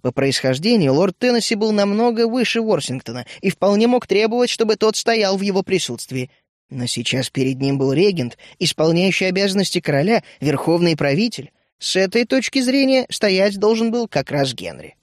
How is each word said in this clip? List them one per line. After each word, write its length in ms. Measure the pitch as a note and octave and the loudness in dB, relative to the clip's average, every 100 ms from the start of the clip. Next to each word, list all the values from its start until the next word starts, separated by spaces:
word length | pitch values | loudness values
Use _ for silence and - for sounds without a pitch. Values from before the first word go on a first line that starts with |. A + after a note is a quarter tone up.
По 100 | B2+ | -6
происхождению 840 | C3 C3+ - C3 C3 F3+ A#3+ D3 | -2 -2 0 -2 0 2 2 4
лорд 220 | C3+ F#3+ - | 4 2 0
Теннесси 380 | B3 A#3+ - | 0 0 0
был 160 | G#3+ A3 | -2 0
намного 560 | G#3 G3+ G3+ A#3+ A3+ A#3 | 2 2 2 0 2 0
выше 340 | A#3+ A#3 A#3 | 0 -2 -2
Уорсингтона 680 | A3 F3+ - C3 - A#2+ A#2+ - | 0 0 -2 -8 -8 -12 -12 -6
и 100 | G3 | -4
вполне 360 | - F#3 G3+ A#3 | 0 2 4 4
мог 220 | B3 - | 2 2
требовать, 420 | G3 A3 A#3+ B3 | 0 0 0 0
чтобы 240 | - A3 | 0 0
тот 220 | A3 G#3+ G#3+ | 2 0 0
стоял 400 | - A3+ G3+ F#3+ | 0 0 2 0
в 60 | |
его 200 | G3+ F#3+ | 0 0
присутствии. 720 | F#3 F#3 - A#2+ - B2+ B2+ _ _ _ _ | 0 -2 -2 -8 -8 -8 -8 _ _ _ _
Но 180 | C3+ B2 | -8 -6
сейчас 440 | - A#2+ B2+ B2+ | -4 -4 -4 -4
перед 300 | - C3+ C3 | -2 -2 0
ним 180 | C#3 C#3 | -2 0
был 140 | C3+ | 0
регент, 440 | C3+ G3+ F3 B2 - - - | 2 2 2 -4 -8 -20 -6
исполняющий 680 | E3+ - D#3+ E3 F#3+ E3+ F#3+ | -4 0 2 4 2 2 0
обязанности 520 | F#3 G3+ F#3+ F#3 F3+ | 0 0 0 0 -2
короля, 460 | D#3+ C#3+ E3 A3+ - - | 0 0 2 0 -2 -6
верховный 560 | C3+ C#3 - E3+ F3 D#3 | -2 0 2 0 2 0
правитель. 560 | C#3+ C#3+ A3+ - C3+ _ _ _ | 0 0 -2 -4 -16 _ _ _
С 160 | - | -4
этой 300 | F#3+ F#3+ A3+ | 0 0 0
точки 360 | A#3+ C4 A#3 C4+ | 0 0 0 -2
зрения 460 | B3 C4+ C4+ C4 B3 | 0 2 4 2 0
стоять 480 | - G#3+ F#3 G3 G3 | -2 0 2 2 2
должен 340 | G#3 A3+ A3+ | 2 2 0
был 160 | A#3 A#3 | 0 -2
как 240 | - C3+ | -4 -2
раз 200 | C#3+ C#3 | -2 -2
Генри. 420 | A2+ F2+ C2+ D2+ - | -4 -10 -12 -18 -20